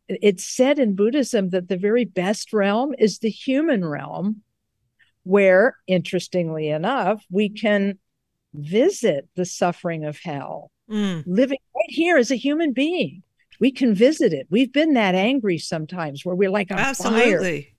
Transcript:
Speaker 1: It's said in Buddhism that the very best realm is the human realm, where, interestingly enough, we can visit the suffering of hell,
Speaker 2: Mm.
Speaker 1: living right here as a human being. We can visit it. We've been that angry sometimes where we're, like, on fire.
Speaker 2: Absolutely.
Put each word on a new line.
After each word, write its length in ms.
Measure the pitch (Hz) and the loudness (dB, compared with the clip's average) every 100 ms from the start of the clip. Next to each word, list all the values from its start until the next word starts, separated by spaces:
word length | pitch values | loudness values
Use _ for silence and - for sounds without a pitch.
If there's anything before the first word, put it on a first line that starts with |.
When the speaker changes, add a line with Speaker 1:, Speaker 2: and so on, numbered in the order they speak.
| - | -10
Speaker 1:
It's 340 | 190 208 180 | 0 0 0
said 360 | - - 262 294 | -6 0 2 2
in 160 | 226 190 | 2 2
Buddhism 560 | 208 294 240 220 190 | 0 2 0 0 0
that 180 | 185 180 | -2 -4
the 80 | 185 | -2
very 260 | 202 240 196 | 0 0 0
best 460 | 185 180 214 - | -2 -2 -4 -4
realm 420 | 214 196 214 285 - | 0 0 0 -2 0
is 220 | 214 - | 0 2
the 100 | 226 | -6
human 560 | - - 262 320 226 165 | -4 -2 0 0 0 -2
realm, 560 | 143 143 160 196 214 _ _ _ _ _ _ _ _ | -6 -8 -6 -6 -6 _ _ _ _ _ _ _ _
where, 520 | 185 202 190 185 247 - - | 0 4 6 6 4 0 -2
interestingly 800 | 185 - 180 - 180 165 156 156 | -2 0 -4 -2 -4 -2 -4 -4
enough, 540 | 156 185 269 185 214 - | -2 -2 -2 -2 -2 -4
we 180 | 185 208 | -2 -2
can 500 | 214 214 208 196 190 _ _ _ _ _ | 0 0 2 0 -4 _ _ _ _ _
visit 720 | 147 147 202 330 392 220 143 - - | -14 -2 2 2 2 0 0 -4 -6
the 100 | 175 | -6
suffering 600 | - 180 - 175 160 151 | -2 -2 -2 -6 -6 -8
of 120 | 147 | -10
hell, 480 | 170 143 147 160 - _ _ | -10 -10 -10 -14 -16 _ _
Speaker 2:
Mm. 340 | 214 202 165 175 | -4 -2 -4 -2
Speaker 1:
living 320 | 190 262 269 - - | 0 0 -2 -8 -6
right 100 | 330 | -4
here 280 | - 339 320 | 0 4 4
as 140 | 233 | 4
a 40 | 254 | 0
human 380 | 277 302 330 | -2 0 0
being. 480 | 233 294 359 165 180 _ _ _ _ | 0 -2 -2 -4 -8 _ _ _ _
We 120 | 254 | -2
can 220 | 262 254 | 2 0
visit 400 | 196 247 311 240 | 4 4 4 0
it. 140 | 143 - | -2 -2
We've 220 | 202 262 | 0 2
been 200 | 277 320 254 | 2 2 4
that 180 | 202 | 2
angry 440 | 185 208 277 208 160 | 2 0 0 -2 -4
sometimes 680 | - 165 156 180 156 143 180 | -4 -8 -8 -8 -8 -8 -6
where 80 | 180 | -2
we're, 140 | 196 | 0
like, 220 | 208 185 | 0 -2
on 60 | 190 | -2
fire. 100 | 269 | -2
Speaker 2:
Absolutely. 880 | 269 - 226 240 175 185 147 139 | -2 0 2 4 2 0 -6 -10